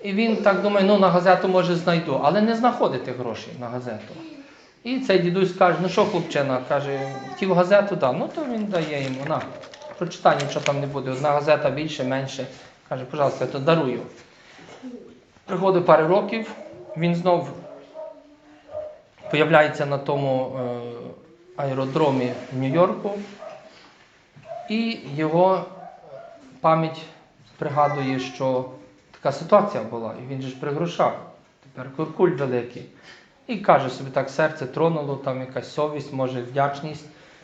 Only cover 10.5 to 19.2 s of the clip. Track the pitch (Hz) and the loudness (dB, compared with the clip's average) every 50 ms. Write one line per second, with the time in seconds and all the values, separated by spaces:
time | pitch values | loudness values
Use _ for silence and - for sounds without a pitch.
10.5 | - 151 139 - 143 139 139 139 139 139 127 135 131 131 143 151 143 147 143 156 | -4 0 0 0 0 0 -2 -4 -4 -4 -4 -4 -4 0 0 2 2 2 4 4
11.5 | 151 143 147 143 127 139 156 156 - - 135 127 131 135 135 131 - - 127 131 | 2 4 4 -2 -2 -2 -6 -6 -6 -4 -2 -2 -2 -2 -4 -6 -8 -10 -10 -10
12.5 | - - - - - _ _ - 147 127 127 123 - 151 143 135 - - 135 127 | -12 -18 -20 -20 -20 _ _ -10 -10 -10 -8 -8 -2 0 0 0 0 -2 -6 -4
13.5 | - 139 135 160 165 165 147 127 120 113 - - - - - _ _ _ - - | -4 -2 2 2 2 4 2 0 -2 -4 -8 -12 -16 -20 -20 _ _ _ -20 -20
14.5 | - - - - - - - 254 233 208 - - - - _ _ _ _ _ - | -20 -20 -20 -20 -20 -16 -16 -16 -16 -16 -18 -20 -20 -20 _ _ _ _ _ -8
15.5 | 196 170 185 190 190 175 - - 160 156 160 160 180 202 202 208 226 226 220 - | -4 0 2 2 4 4 6 8 8 8 8 4 4 2 2 0 -4 -6 -6 -8
16.5 | - - - - - - - - - 160 165 170 170 170 175 185 175 170 147 139 | -12 -14 -16 -18 -18 -18 -16 -12 -6 -2 0 0 0 2 2 2 2 2 2 -4
17.5 | - - - - - - - - - - - - - - - 294 - _ _ - | -10 -14 -16 -16 -18 -20 -20 -18 -16 -16 -14 -14 -16 -20 -20 -20 -20 _ _ -20
18.5 | - - _ - - - - - - - _ _ _ _ | -20 -20 _ -14 -12 -12 -10 -12 -14 -18 _ _ _ _